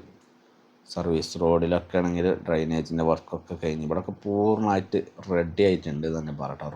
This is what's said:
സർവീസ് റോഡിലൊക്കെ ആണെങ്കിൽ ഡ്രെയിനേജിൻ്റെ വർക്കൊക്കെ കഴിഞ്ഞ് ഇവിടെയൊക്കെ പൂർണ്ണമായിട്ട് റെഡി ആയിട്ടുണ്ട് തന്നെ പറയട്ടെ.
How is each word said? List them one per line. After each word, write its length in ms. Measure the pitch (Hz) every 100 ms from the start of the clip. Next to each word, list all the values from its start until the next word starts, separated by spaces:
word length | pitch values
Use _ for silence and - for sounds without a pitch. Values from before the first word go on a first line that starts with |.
| - - _ _ _ _ _ _ -
സർവീസ് 460 | 87 85 80 73 85
റോഡിലൊക്കെ 560 | 85 85 82 87 85 92
ആണെങ്കിൽ 280 | 87 87 92 - 87
ഡ്രെയിനേജിൻ്റെ 580 | 80 80 80 76 82 82
വർക്കൊക്കെ 460 | 80 - 85 - 85
കഴിഞ്ഞ് 220 | 82 78 76
ഇവിടെയൊക്കെ 260 | 87 - 95
പൂർണ്ണമായിട്ട് 760 | 104 101 107 107 107 98 92 98 - - 95
റെഡി 320 | 87 85 87 98
ആയിട്ടുണ്ട് 400 | 85 80 73 80 80
തന്നെ 180 | 76 73
പറയട്ടെ. 260 | 67 69 76